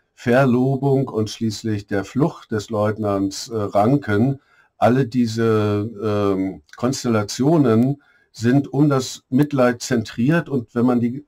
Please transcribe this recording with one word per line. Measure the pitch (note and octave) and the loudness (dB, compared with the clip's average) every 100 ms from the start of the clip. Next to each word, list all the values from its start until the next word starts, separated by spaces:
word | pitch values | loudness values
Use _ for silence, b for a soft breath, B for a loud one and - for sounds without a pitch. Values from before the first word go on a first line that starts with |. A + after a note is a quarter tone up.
| b | b
Verlobung | _ A#2+ B2 C3+ A#2+ C3+ B2+ C#3 C3+ B2 | _ 0 2 4 2 2 0 0 0 0
und | A2 G#2 | -4 -4
schließlich | - A2+ A2 A2+ G#2 - | -4 -4 -4 -4 -4 -4
der | G2+ | -6
Flucht | F#2+ B2+ D#3+ - - | -4 -2 -2 -2 -8
des | G#2+ - | -8 -4
Leutnants, | G#2 G#2+ G#2 G#2 G2 G2 - - | -2 -2 -2 -2 -2 -2 -4 -8
äh, | A2+ | -6
ranken, | G2+ G2+ A2 C#3+ G#2+ G#2 C3 C#3 b b b - | -2 2 4 2 2 0 0 -2 b b b 0
alle | G#2 B2+ B2 | 2 2 0
diese, | B2 A#2 A2+ A2+ G#2+ G#2 G#2 A2+ G2+ | 0 0 0 2 2 2 0 -4 -6
ähm, | A2 G#2 G2+ F#2+ F#2+ E2+ - - | -4 0 0 0 -2 -6 -16 -6
Konstellationen | B2 C3 B2 A2 G2+ - C3+ E3 B2+ A2 B2+ C#3+ b b b | -4 -2 0 0 -2 -2 2 4 4 4 2 -2 b b b
sind | - A#2 C#3+ C#3 | -4 2 2 2
um | C#3 D3+ | 0 2
das | C3+ A#2+ - _ | 2 -2 -10 _
Mitleid | C3 D3 C3+ B2 A#2 | 0 0 2 0 0
zentriert. | - A#2+ G#2+ - B2+ E3+ D#3+ | -2 -4 -2 -2 0 0 -2
Und | C#3 A2+ | -6 -4
wenn | A#2+ B2 | 0 0
man | B2 | 2
die | A#2+ C3+ | -2 -4